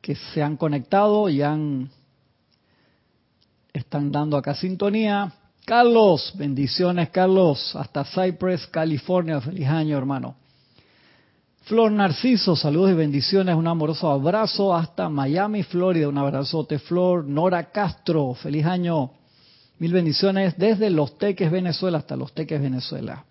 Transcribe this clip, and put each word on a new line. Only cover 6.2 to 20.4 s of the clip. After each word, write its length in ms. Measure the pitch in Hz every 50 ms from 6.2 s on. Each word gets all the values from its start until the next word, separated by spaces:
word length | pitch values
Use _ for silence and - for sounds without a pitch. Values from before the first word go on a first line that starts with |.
| - - -
bendiciones, 760 | 190 143 143 135 135 143 127 - - 180 175 180 175 165 -
Carlos, 640 | - 185 185 190 190 190 185 160 139 - - - -
hasta 260 | 147 147 - - 147 139
Cypress, 640 | - - 185 185 185 175 - 180 185 180 - -
California. 720 | - - 165 160 160 151 127 - - 185 180 170 160 156 139
Feliz 260 | 110 151 190 190 135 135
año, 280 | 156 160 156 151 147
hermano. 380 | 139 131 139 135 131 123 127 131 _ _ _ _ _ _ _ _ _ _ _ _ _ _ _ _ _ _ _ _ _ _ _ _ _
Flor 280 | - - 208 226 226 214
Narciso, 680 | 214 208 196 180 139 - - 262 247 190 - 196 160
saludos 340 | - - 147 147 170 190 190
y 40 | 180
bendiciones. 600 | 160 156 147 139 139 123 - 196 196 185 185 165
Un 120 | 160 165
amoroso 440 | 165 170 165 151 156 160 - 180 156
abrazo 640 | 139 139 135 170 196 220 220 - - - 196 196 175
hasta 320 | 165 165 - - - 180
Miami, 560 | 170 151 143 135 135 151 185 202 214 214 208 170
Florida. 460 | - - 175 180 185 175 165 147 143
Un 80 | 143
abrazote, 600 | 143 139 139 139 135 139 - 165 156 147 - 156 139
Flor. 440 | - - 170 180 180 180 180 175 147
Nora 480 | 139 143 151 170 185 180 170 - -
Castro, 640 | - 208 202 165 - - - - 160 156 139 127 123
feliz 320 | - - 147 143 156 151
año. 460 | 170 185 180 175 170 165 151 127 135 _ _ _ _ _ _ _ _ _ _ _ _ _ -
Mil 140 | 165 165 180
bendiciones 640 | 185 170 156 139 - 196 196 190 196